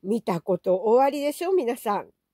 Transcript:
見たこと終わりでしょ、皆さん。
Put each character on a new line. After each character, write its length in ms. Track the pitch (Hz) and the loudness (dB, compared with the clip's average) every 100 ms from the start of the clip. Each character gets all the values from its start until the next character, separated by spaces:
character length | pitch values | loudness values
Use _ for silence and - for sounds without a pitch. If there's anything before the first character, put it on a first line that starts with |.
見 180 | 185 226 | -2 -4
た 220 | - 175 | -2 -4
こ 160 | - 180 | -2 -2
と 160 | - | 0
終 240 | 185 214 240 | 0 4 4
わ 100 | 269 | 4
り 140 | 285 | 2
で 100 | 285 | -4
し 140 | 294 349 | -4 0
ょ、 60 | |
皆 240 | 381 240 254 | 0 0 -4
さ 180 | - | -4
ん。 160 | 202 139 _ _ | -4 -6 _ _